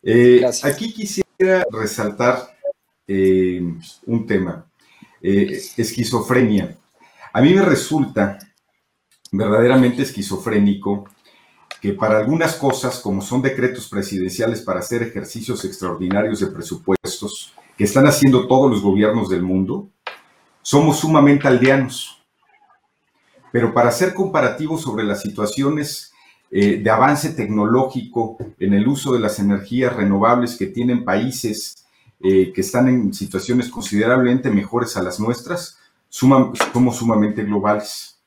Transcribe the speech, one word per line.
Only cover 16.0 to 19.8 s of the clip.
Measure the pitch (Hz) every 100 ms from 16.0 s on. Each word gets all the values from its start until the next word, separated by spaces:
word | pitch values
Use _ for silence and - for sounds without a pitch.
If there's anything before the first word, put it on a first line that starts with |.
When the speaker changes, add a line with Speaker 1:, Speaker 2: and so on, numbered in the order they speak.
| 90 98 110 104
Speaker 1:
de | 98
presupuestos | 80 - 85 - 95 - - 104 - - - _ _
que |
están | 104 135 147
haciendo | 139 135 127 -
todos | 131 139
los | 107
gobiernos | 98 95 107 113 98
del | 90
mundo, | 92 95 95 175